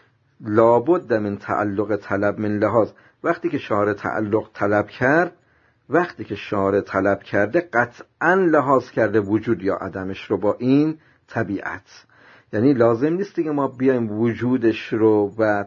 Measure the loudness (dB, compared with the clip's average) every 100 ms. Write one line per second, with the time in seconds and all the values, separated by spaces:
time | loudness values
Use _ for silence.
0 | _ _ _ _ 0 4 6 4 4 0
1 | 2 -2 -2 -6 -4 -2 -2 -2 -2 -4
2 | -4 -2 -2 -2 -4 0 2 2 0 -4
3 | _ _ -4 -4 -4 -6 -2 0 0 -2
4 | -4 -4 -2 -2 -4 -4 0 0 -2 -2
5 | 2 2 0 -6 _ _ _ _ _ -2
6 | -2 -6 -10 -10 -6 -2 0 0 0 0
7 | 0 -2 -2 -2 0 0 -2 -2 -2 -4
8 | -20 _ 0 2 4 2 2 0 0 -2
9 | 0 0 0 -2 -2 -4 -2 -4 -6 -8
10 | -8 -10 -4 -2 0 0 2 2 2 -4
11 | _ _ _ -6 -4 -6 -8 -12 _ -20
12 | _ _ -20 -20 _ 0 2 4 4 4
13 | 0 -2 -4 -6 -4 -2 -4 0 0 2
14 | -2 0 -2 0 -2 2 0 0 -6 2
15 | 4 4 2 0 0 0